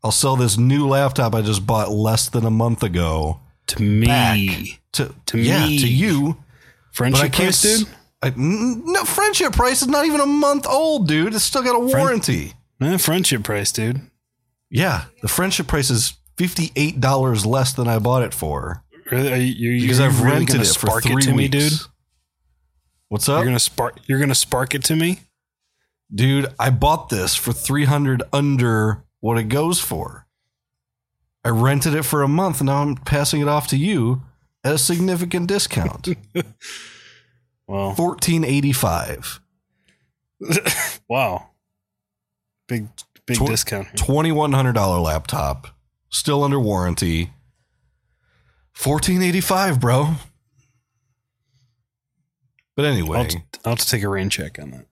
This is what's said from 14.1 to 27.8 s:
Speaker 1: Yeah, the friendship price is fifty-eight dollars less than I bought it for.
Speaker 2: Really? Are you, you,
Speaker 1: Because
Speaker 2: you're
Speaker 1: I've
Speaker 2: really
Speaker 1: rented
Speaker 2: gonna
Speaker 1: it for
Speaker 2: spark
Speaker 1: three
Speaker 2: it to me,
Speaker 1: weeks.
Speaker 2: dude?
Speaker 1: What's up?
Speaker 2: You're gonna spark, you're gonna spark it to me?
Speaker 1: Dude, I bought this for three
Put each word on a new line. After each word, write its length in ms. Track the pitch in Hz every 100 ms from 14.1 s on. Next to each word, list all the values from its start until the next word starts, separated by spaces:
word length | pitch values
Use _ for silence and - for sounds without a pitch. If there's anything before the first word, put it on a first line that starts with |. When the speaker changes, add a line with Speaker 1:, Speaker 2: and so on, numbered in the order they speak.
| _ _ _ _ _ _
Speaker 1:
Yeah, 360 | - 180 107 - _
the 60 | 107
friendship 400 | - 185 190 147
price 220 | 156 131
is 240 | 120 - - _ -
fifty-eight 640 | 180 180 160 - 151 135
dollars 440 | 131 139 131 113 104
less 280 | 135 131
than 160 | - 120
I 100 | 113
bought 240 | 110 127
it 100 | 117
for. 480 | - 78 71 - 87 _ - -
Speaker 2:
Really? 200 | 127 139
Are 20 | 127
you, 360 | 127 127 117
you, 100 | 123
Speaker 1:
Because 180 | 123 127
Speaker 2:
you're 80 | 135
Speaker 1:
I've 140 | 131
Speaker 2:
really 160 | 123 147
Speaker 1:
rented 180 | 165 143
Speaker 2:
gonna 80 |
Speaker 1:
it 140 | 107 -
for 100 | 110
Speaker 2:
spark 160 | 110
Speaker 1:
three 120 | 117 127
Speaker 2:
it 100 | 135
to 60 |
me, 160 | 123 -
Speaker 1:
weeks. 300 | 139 151 151
Speaker 2:
dude? 80 | - _ _ _ _ _ _ _ _ _ _ _ _
Speaker 1:
What's 200 | 107 -
up? 80 | 143
Speaker 2:
You're 80 | 123
gonna 140 | 123
spark, 400 | - - 117 - -
you're 120 | 135
gonna 140 | 143
spark 400 | 127 - 131 120
it 100 | 143 131
to 100 | 160
me? 240 | 170 180 - _ _ _ _ _ _ _ _
Speaker 1:
Dude, 340 | 101 127 139 139 -
I 100 | 120
bought 400 | 127 139 156 -
this 260 | 110 92 -
for 180 | -
three 320 | 117 - 139